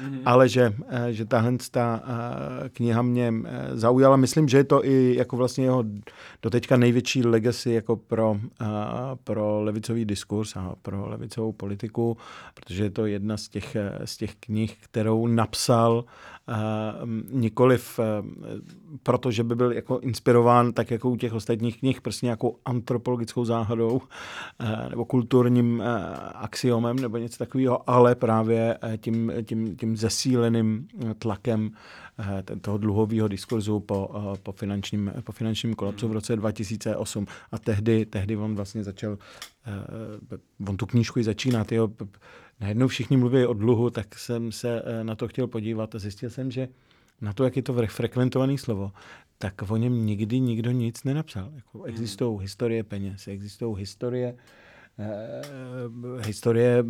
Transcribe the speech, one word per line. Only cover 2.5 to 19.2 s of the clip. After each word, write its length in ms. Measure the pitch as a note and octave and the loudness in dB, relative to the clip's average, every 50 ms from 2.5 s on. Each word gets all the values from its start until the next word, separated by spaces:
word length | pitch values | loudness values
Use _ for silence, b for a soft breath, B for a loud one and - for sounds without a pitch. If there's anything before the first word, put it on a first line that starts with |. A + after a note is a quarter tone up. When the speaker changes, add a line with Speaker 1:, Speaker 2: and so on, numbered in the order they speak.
| B2+ B2+ C3 | -8 -8 -10
Speaker 2:
eh, 40 | C3 | -10
kniha 320 | B2+ - A#2 A#2+ A2+ A#2 | -4 -2 0 2 2 2
mě, 320 | B2 B2 A#2+ B2 A#2+ A#2 A2+ A2+ - | 2 2 2 2 2 0 0 -2 -4
eh, 240 | A2+ B2+ B2 C3 C3 C3 A#2+ | -6 -8 -8 -6 -6 -2 2
zaujala. 380 | A2 A#2 B2+ C3 C3+ C3+ C3+ | 4 6 6 8 8 8 8
Myslím, 320 | C3+ C3 B2 - D#3+ D#3 C#3 | 8 6 4 4 4 4 6
že 80 | B2 C#3 | 6 6
je 60 | C#3 | 6
to 220 | - D3+ C#3 - | 6 4 4 4
i 300 | C3+ C3+ C3 C3 B2+ B2 B2 | 4 4 6 6 4 4 2
jako 200 | B2 - - A#2+ | 0 0 0 0
vlastně 260 | B2+ B2 - - C3 | 0 0 0 0 2
jeho 180 | C3 B2+ B2+ A#2 G#2+ G#2 G#2 G2+ B B B B B B B - | 2 2 2 0 -2 -6 -10 -12 B B B B B B B -2
doteďka 340 | A2+ G#2+ B2 A#2 - C3+ B2 | 0 0 0 2 4 6 6
největší 460 | A#2+ B2 A#2+ B2 A#2+ - - C3+ A#2+ | 8 6 6 4 2 2 2 2 4
legacy 480 | A#2 A#2 A#2 A2 B2 A#2 - - B2+ | 6 6 6 4 2 0 0 0 0
jako 240 | A#2 A2+ G#2+ - A#2 | 0 0 2 0 -2
pro, 420 | G2+ - - A#2 A2 A2 A2 G#2+ G#2 G#2+ - - - | -2 -2 -2 0 2 2 2 2 0 -2 -6 -8 -6
eh, 40 | A#2+ G#2+ G#2+ G#2 G#2 A#2+ A#2 A#2+ B2 C3+ C3 - - | -6 -4 -4 -4 -4 -4 -6 -6 -6 -6 -8 -8 -6
pro 400 | - A2 G#2+ G#2+ G#2 G#2 G#2+ G#2+ | -4 -2 -2 0 0 0 0 0
levicový 420 | G#2+ G#2 A2 A2 - A#2 A#2 A2+ | -2 -2 -4 -4 -2 -2 -2 -2
diskurs 500 | G#2 G2+ F#2+ - - G#2 G#2 G#2+ G#2 - | -2 -2 -4 -4 -4 -4 -4 -4 -4 -6
a 200 | F#2+ F#2 F#2 - - | -8 -8 -8 -10 -10
pro 280 | - - G2 G2+ G2+ G#2+ | -10 -8 -8 -6 -6 -8
levicovou 420 | A2 A2+ A2+ G#2+ - - A2+ A2 | -8 -10 -10 -10 -6 -4 -4 -4
politiku, 640 | G#2+ - - G2+ G2+ G2+ - A2 - - A#2 A#2 A#2 B B B B B B B B | -4 -6 -8 -8 -8 -8 -8 -6 -2 -2 0 0 -2 B B B B B B B B
protože 300 | - - - F2+ F#2 G#2+ | -20 -14 -8 -4 -4 -2
je 60 | G2+ | -2
to 160 | G2+ - A2 | -2 -2 -2
jedna 320 | G#2+ G#2 G2+ G2 G#2+ A2 G#2+ | -2 -2 -2 -2 -4 -4 -4
z 120 | - - | -6 -8
těch, 260 | - G#2 - - - | -10 -10 -8 -6 -4
eh, 160 | A2 G2+ G2+ F#2+ - G#2+ | -4 -4 -4 -6 -8 -10
z 120 | A2 - - | -10 -8 -8
těch 180 | A2+ G2+ - _ | -8 -10 -10 _
knih, 380 | - - G#2+ G#2+ A2 G#2+ - - | -8 -4 -2 -2 -2 -2 -6 -10
kterou 460 | - _ - A#2 G#2+ A2 A2 A2+ A#2 A#2+ | -16 _ -4 -2 0 2 2 2 2 4
napsal, 720 | A#2 A2+ A2 - - - - - B2+ A2+ A#2 A#2 A#2 A#2 A#2+ B B B B B B B _ - | 4 2 2 0 -2 0 2 4 6 6 6 6 4 2 0 B B B B B B B _ -8
eh, 40 | A#2+ A2 G#2+ G#2+ A2 G#2+ G#2+ G#2+ G#2 - - A#2+ A2+ A2 A2 F#2 | -4 -2 -2 -2 -2 -2 -4 -4 -6 -8 -8 -6 -6 -6 -6 -4
nikoliv, 680 | A#2+ C3+ A#2 A2 A2 - B2 B2+ B2+ A#2+ - - - - | 0 0 0 2 4 6 6 6 6 4 2 -2 -4 -2
eh, 40 | A#2 A2 G#2+ G#2 G2+ G2+ - - G#2+ A2 A2 G#2 - - - - - - D#3 C3+ - | 0 0 0 -2 -4 -6 -10 -14 -12 -12 -12 -12 -14 -16 -20 -20 -20 -18 -18 -6 -2
proto, 280 | - B2 B2 | -2 0 0